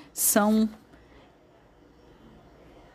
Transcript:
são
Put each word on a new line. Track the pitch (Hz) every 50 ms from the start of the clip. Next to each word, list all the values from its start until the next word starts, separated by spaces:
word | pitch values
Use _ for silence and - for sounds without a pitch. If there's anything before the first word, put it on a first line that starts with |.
| - - -
são | - - - - 214 208 214 220 220 220 214 - - - - - - - - - - - - _ _ _ _ - - _ _ _ _ - - _ - - - - - - - - - - - - - - - - - - - -